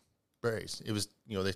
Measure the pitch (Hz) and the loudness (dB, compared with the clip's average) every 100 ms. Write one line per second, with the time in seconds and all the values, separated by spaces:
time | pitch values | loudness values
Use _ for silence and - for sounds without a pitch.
0 | _ _ _ _ 117 107 - - 107 104 | _ _ _ _ -2 -2 -4 -6 0 0
1 | 98 _ - 98 95 | 0 _ -4 0 2